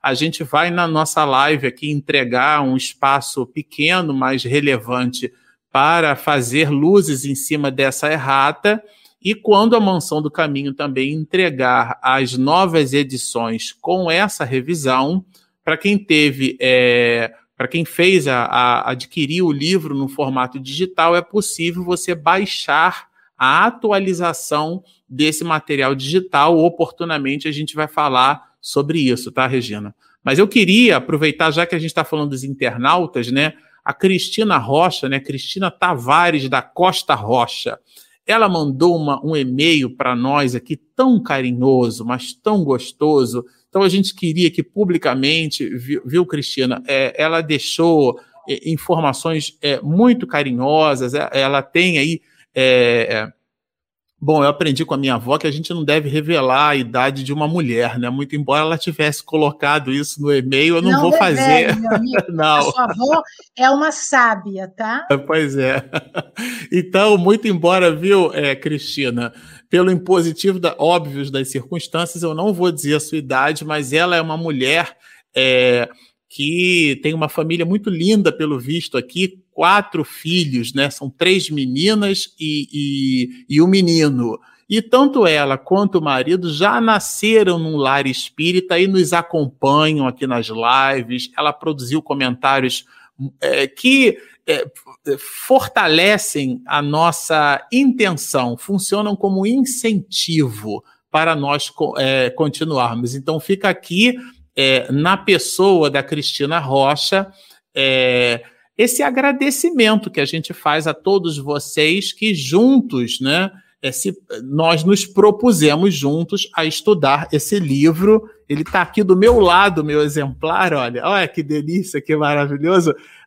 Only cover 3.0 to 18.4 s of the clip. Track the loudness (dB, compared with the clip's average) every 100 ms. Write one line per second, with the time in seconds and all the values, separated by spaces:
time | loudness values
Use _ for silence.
3 | 0 0 -2 -8 -8 -8 -10 -4 0 0
4 | -2 -2 -2 -2 -2 0 0 0 -2 -4
5 | -4 -4 -10 _ _ _ _ 0 2 4
6 | 2 0 0 0 0 0 0 2 4 4
7 | 4 -2 -4 -6 -4 -4 -2 0 -2 0
8 | -2 -2 0 2 2 2 0 0 -4 _
9 | _ _ -6 -2 2 4 4 4 2 0
10 | -2 -4 -2 -2 -2 -2 -6 -6 -6 -2
11 | -4 -4 -4 0 0 0 0 2 0 -4
12 | -2 0 0 -2 0 2 2 2 2 0
13 | -2 -4 -6 -4 -4 -6 -8 -10 -4 -2
14 | 0 0 0 -2 -4 -4 -4 -4 0 0
15 | 0 -2 -6 _ _ _ -4 -2 0 0
16 | 2 2 2 0 -4 -2 2 4 4 4
17 | 2 0 -2 -8 _ -8 -6 -4 -4 0
18 | 4 4 2 0